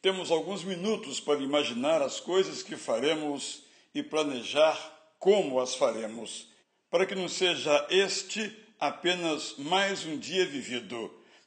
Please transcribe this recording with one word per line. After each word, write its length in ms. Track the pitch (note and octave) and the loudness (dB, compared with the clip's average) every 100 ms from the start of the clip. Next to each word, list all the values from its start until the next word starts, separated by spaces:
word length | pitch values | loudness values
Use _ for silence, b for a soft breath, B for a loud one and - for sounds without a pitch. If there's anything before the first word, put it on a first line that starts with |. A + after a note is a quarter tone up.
temos 300 | F#3 F#3+ D#3 | -2 0 2
alguns 320 | D#3+ D#3 G3 | 0 0 -6
minutos 580 | F3 F3 G3+ G#3+ C#3 C3 | -6 -4 -2 -2 -4 -6
para 220 | - D3 | 0 0
imaginar 580 | C3+ D3 C#3 A#2+ C#3 D#3+ | 2 0 0 0 2 2
as 180 | C3+ - | 0 -4
coisas 420 | - F#3 E3+ C3+ | 0 2 2 -2
que 140 | - D3+ | -10 -8
faremos 880 | - A2+ C#3 D#3 D3+ C#3 - - - b b | -2 0 2 0 -2 -4 -6 -10 -16 b b
e 80 | D3 | -8
planejar 1120 | C#3+ D#3 D3 B2+ A2+ C#3+ D#3 D3+ - - _ _ | -2 0 0 -2 -2 4 4 4 -6 -18 _ _
como 400 | F#3 G#3 D3+ B2+ | 6 6 4 0
as 160 | B2+ | 0
faremos, 760 | - C3 A2 A2 A2+ G#2+ - - b b b _ | 2 2 2 -4 -8 -12 -12 -16 b b b _
para 140 | E3+ | 0
que 100 | F#3+ | 0
não 140 | F#3+ E3+ | -2 -4
seja 580 | - F#3 D3+ D3+ D3 - | 0 0 2 4 4 4
este 640 | F3+ G3 - - G#3 G#3+ - - - | 4 4 0 -6 -6 -6 -10 -20 -4
apenas 800 | D3 D3 F3 F3+ E3+ D3+ D3 - | -4 -2 0 0 0 -2 -6 -8
mais 480 | C#3+ F#3+ G3 F#3+ D#3+ | 0 2 2 0 -6
um 100 | C#3+ | -8
dia 300 | A2+ F#3 F3 | -2 0 0
vivido, 680 | C#3 G#2+ B2 G2 A#2 F#2+ - B B | -2 -6 -6 -6 -8 -8 -12 B B